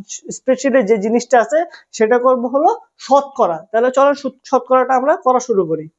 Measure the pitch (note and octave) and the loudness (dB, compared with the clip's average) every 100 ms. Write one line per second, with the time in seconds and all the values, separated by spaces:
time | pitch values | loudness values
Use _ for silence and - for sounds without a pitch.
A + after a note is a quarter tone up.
0 | G3 - - - - B3+ C4+ C4 G3+ A3 | -18 -18 -16 -10 -2 -2 2 0 2 0
1 | G#3 A#3 - B3 A3 D4+ E4+ - _ - | 0 -2 2 0 2 -2 -4 -10 _ -4
2 | A3 B3 B3+ B3+ A#3+ C#4 E4+ A#4 - _ | 0 2 2 0 -2 0 0 0 -8 _
3 | - C#4 C#4 - G3 D#3+ - A3 B3+ C4 | 0 2 2 -2 -2 -2 -4 -2 0 2
4 | C#4 C#4 C4 - - B3+ B3 C4 B3+ C4 | 0 0 -6 -12 -4 -4 0 0 2 0
5 | C4+ F4+ B3+ B3+ B3 G3+ E3 D#3+ D#3 | 0 0 0 0 0 -2 0 -2 -4